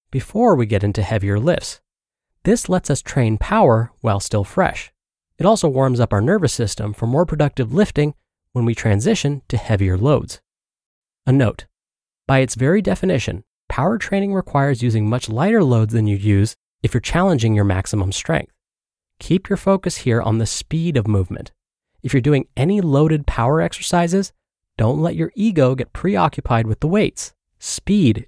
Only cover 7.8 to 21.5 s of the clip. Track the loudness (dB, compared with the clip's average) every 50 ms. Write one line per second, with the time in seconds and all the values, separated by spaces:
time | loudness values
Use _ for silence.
7.8 | 0 2 0 0 -2 -2 -4 _ _ _ _ _ _ _ -4 -2 0 0 0 0
8.8 | 0 0 2 2 2 0 0 0 0 -2 -4 -4 -6 -6 -6 -4 -2 -2 0 0
9.8 | 2 0 2 2 2 2 2 0 0 -4 -12 -18 _ _ _ _ _ _ _ _
10.8 | _ _ _ _ _ _ _ _ _ 2 2 2 2 2 -2 -4 -12 -20 _ _
11.8 | _ _ _ _ _ _ _ _ _ 0 0 2 0 0 -2 -2 0 2 2 2
12.8 | 0 0 -2 -2 0 0 0 0 -2 -4 -8 -10 -12 _ _ _ _ -8 -4 -2
13.8 | -2 -2 -2 -2 -4 -4 -2 -2 -2 -2 -2 -4 -4 -2 -2 0 0 0 0 0
14.8 | 0 0 0 0 0 0 -2 -2 -4 -4 -4 -2 0 2 2 4 4 4 4 4
15.8 | 2 2 2 0 2 0 0 0 2 2 2 4 2 0 -2 -8 _ _ _ _
16.8 | -4 -2 -2 -4 -2 -2 0 0 2 2 2 2 2 2 2 2 2 2 0 -2
17.8 | -2 -2 -2 -2 -2 -2 -4 -4 -4 -4 -2 -4 -4 -6 _ _ _ _ _ _
18.8 | _ _ _ _ _ _ _ -12 -4 -2 -2 -2 0 -2 -4 -2 0 0 0 0
19.8 | -2 -4 -8 -4 -2 0 0 0 0 0 0 0 -2 -2 -4 -8 -8 -6 -4 -4
20.8 | -2 0 0 0 0 2 0 0 0 -2 -6 -10 -12 -14